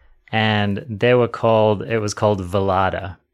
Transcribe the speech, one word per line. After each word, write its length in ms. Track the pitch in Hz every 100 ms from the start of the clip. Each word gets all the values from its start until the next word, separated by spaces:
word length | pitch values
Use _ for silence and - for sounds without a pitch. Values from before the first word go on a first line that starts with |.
| _ _ _
and 520 | 113 110 107 101 98 127
they 260 | 101 120
were 140 | 123 117
called, 540 | - 113 110 107 101
it 180 | - 113
was 120 | 104
called 280 | - 107 98
velada. 760 | 90 101 98 95 92 90 95 85 _